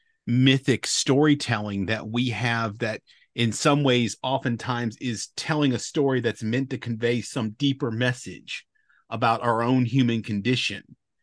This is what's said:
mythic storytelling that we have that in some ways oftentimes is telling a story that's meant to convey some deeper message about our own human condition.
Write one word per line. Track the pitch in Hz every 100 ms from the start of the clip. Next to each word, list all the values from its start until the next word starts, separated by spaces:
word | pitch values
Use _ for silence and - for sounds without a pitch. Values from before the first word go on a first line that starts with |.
| _ _ -
mythic | 120 131 131 - 113 -
storytelling | - - 135 151 143 - 110 104 98 95
that | 110 107
we | 117 127
have | 101 120 117 113 110
that | 113 110 _ _ _ -
in | 117
some | 101 156 143
ways | 139 123 113 -
oftentimes | 127 131 127 113 - 120 117 -
is | 123 107 - -
telling | - 151 143
a | 120
story | - 160 139 131
that's | 117 -
meant | 110 123 131
to | 123
convey | 117 113 117 120
some | 104 139 110
deeper | 104 143 131 127
message | 113 123 123 - - - - - _ _ _ -
about | 113 120 113
our | 120 113
own | 120 131 123
human | 135 123 113
condition. | 104 104 107 127 - 98 - - _ _